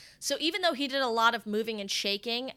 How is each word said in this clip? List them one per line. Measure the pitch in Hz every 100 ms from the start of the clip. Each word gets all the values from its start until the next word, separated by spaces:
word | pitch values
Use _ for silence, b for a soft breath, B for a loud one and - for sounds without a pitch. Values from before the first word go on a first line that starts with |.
| B B
So | - 277
even | 302 381
though | 349
he | 262 285
did | 277
a | 262
lot | 226 226
of | 233 214
moving | 214 214 214
and | 202
shaking, | - 202 202 233 233 262